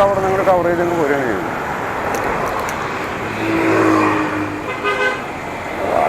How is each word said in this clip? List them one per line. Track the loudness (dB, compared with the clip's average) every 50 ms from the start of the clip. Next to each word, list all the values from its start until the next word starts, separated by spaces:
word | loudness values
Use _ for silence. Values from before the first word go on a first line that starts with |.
| 6
അവിടെ | 6 4 2 2
നിന്ന് | 2 2 2 4 4
കവർ | 4 4 4 2
ചെയ്തങ്ങ് | 2 2 2 2 2 2
പോരുകയാണ് | 2 2 2 2 2 0
ചെയ്തത്. | 0 -2 -2 -4 -4 -4 -4 -4 -4 -4 -4 -4 -4 -4 -4 -2 -2 -2 -2 -2 -2 -2 -2 -4 -4 -4 -4 -4 -4 -4 -6 -6 -6 -6 -6 -6 -6 -6 -6 -6 -4 -4 -2 0 0 0 2 2 2 4 4 4 4 4 2 2 2 0 0 -2 -2 -4 -4 -4 -6 -6 -6 -6 -6 -4 -2 -2 0 0 0 0 -2 -2 -6 -8 -8 -8 -8 -8 -8 -8 -8 -8 -6 -4 -2 0 2
ആ, | 2 2